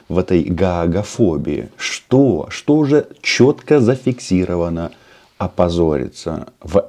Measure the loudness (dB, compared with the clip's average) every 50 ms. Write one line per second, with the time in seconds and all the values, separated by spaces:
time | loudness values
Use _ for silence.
0 | _ -6 -2 -2 0 2 2 0 0 0 -2 -2 0 -2 0 0 -2 -2 -2 -2
1 | -4 -4 -2 0 0 0 0 -2 -4 -4 -6 -6 -8 -10 _ -10 -10 -10 -10 -10
2 | -6 0 2 4 4 4 2 0 -4 -8 -12 -10 -2 0 0 2 2 2 2 0
3 | 0 -2 -8 _ -6 -4 2 4 4 4 4 0 0 2 2 4 4 4 2 0
4 | 0 -4 -4 -4 -4 -2 0 0 0 0 -2 -2 -2 -2 -4 -6 -8 -8 -12 _
5 | _ _ _ _ _ _ _ -8 -8 -6 0 0 0 2 2 2 2 2 2 0
6 | -4 -6 -10 -12 -10 -10 -10 -10 -10 -14 _ _ -10 -2 0 0 0